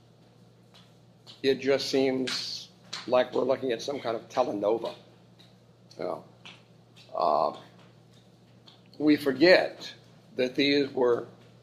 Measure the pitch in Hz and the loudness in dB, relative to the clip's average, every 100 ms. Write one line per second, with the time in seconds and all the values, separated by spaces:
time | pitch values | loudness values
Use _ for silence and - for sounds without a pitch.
0 | _ _ - - - - - - - - | _ _ -20 -20 -20 -20 -20 -20 -20 -20
1 | - - - - 135 131 131 135 - 135 | -20 -20 -20 -4 0 0 2 0 0 0
2 | 135 131 127 - - - - - - - | 2 0 -4 -6 -8 -12 -16 -20 -16 -12
3 | - 123 127 127 131 123 127 113 - 139 | 0 2 2 0 0 0 -2 -4 -4 -6
4 | 117 113 - 135 127 104 104 113 - - | -6 -6 -4 -2 -2 0 0 0 -4 -12
5 | - - - - - - - - - - | -20 -20 -20 -20 -20 -20 -20 -20 -20 -10
6 | 87 80 - - - - - - - - | -8 -8 -12 -20 -20 -20 -20 -20 -20 -20
7 | - - 82 76 73 - - - - - | -10 -2 0 2 0 -4 -16 -20 -20 -20
8 | - - - - - - - - - - | -20 -20 -20 -20 -20 -20 -20 -20 -18 -2
9 | 151 147 139 131 170 175 - - - - | 2 2 2 4 6 6 4 -8 -18 -20
10 | - - - - 127 135 143 143 139 135 | -20 -20 -12 -4 -4 0 2 2 0 0
11 | 123 117 - - - - | 0 0 -4 -18 -20 -20